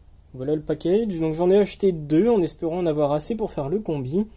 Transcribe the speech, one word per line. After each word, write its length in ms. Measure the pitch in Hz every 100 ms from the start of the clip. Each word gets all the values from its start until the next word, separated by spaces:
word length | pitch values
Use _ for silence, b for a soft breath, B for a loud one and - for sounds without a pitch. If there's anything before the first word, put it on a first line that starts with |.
| _ - -
Voilà 200 | 131 131
le 80 | 156
package. 560 | 151 156 170 196 226 170
Donc 160 | 160
j'en 160 | 156 180
ai 80 | 196
acheté 320 | 196 - 196
deux 380 | 170 147 156 220
en 120 | 226
espérant 380 | 160 - 170 175
en 80 | 175
avoir 240 | 151 143
assez 220 | 151 151
pour 160 | 226 214
faire 180 | - 139
le 120 | 190
combi. 460 | 208 151 127 170 214